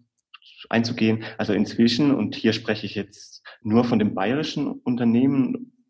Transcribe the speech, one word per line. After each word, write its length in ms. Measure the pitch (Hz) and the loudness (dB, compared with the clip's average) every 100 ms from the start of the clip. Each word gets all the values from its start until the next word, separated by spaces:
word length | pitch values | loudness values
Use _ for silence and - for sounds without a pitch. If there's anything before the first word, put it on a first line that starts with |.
| _ _ _ - - - - | _ _ _ -20 -20 -20 -2
einzugehen, 560 | 113 117 - 110 110 - - | -2 0 0 0 0 -4 -6
also 140 | 104 | -2
inzwischen, 640 | 95 104 - 117 117 143 120 | 0 0 2 2 4 2 2
und 200 | 98 - | -2 -2
hier 180 | 113 | 0
spreche 320 | 110 - 104 101 | 0 -2 -6 -6
ich 100 | 104 | -8
jetzt 480 | 98 - - - - - | -10 -14 -20 -20 -20 -12
nur 200 | 107 113 | 0 2
von 160 | 120 110 | 4 2
den 160 | 104 92 | 2 0
bayerischen 560 | 98 143 156 151 135 | -2 -2 -4 -4 -6
Unternehmen 1000 | - 127 120 117 117 135 139 123 - - _ | -4 -4 0 2 4 4 2 0 -4 -10 _